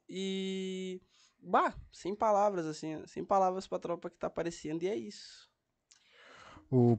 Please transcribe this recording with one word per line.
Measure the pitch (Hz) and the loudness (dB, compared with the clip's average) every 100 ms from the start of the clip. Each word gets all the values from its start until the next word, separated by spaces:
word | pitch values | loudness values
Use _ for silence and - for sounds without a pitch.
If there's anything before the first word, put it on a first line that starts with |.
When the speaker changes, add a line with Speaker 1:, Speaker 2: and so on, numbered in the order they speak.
| - | -10
Speaker 1:
E | 180 190 190 190 190 190 185 185 185 - _ _ _ | -6 -4 -2 -2 -4 -4 -6 -6 -10 -14 _ _ _
bah, | 175 226 349 - - | 0 2 2 -2 -14
sem | - 170 202 | -10 -6 0
palavras, | 226 202 208 190 160 | 4 4 4 2 -2
assim, | 151 156 156 | -4 -6 -8
ó, | - | -8
sem | - | -8
palavras | 185 196 185 185 - | 0 4 4 0 -4
pra | 185 | -6
tropa | 175 170 175 | -4 -6 -8
que | - | -6
tá | 175 | -6
aparecendo, | - 165 165 151 160 | -4 -4 -6 -6 -4
e | 180 | -2
é | 233 | -4
isso. | 214 - - - - _ _ _ _ - _ - - - - - - | -6 -12 -18 -20 -20 _ _ _ _ -20 _ -20 -20 -20 -20 -20 2
Speaker 2:
O | 127 120 | 6 6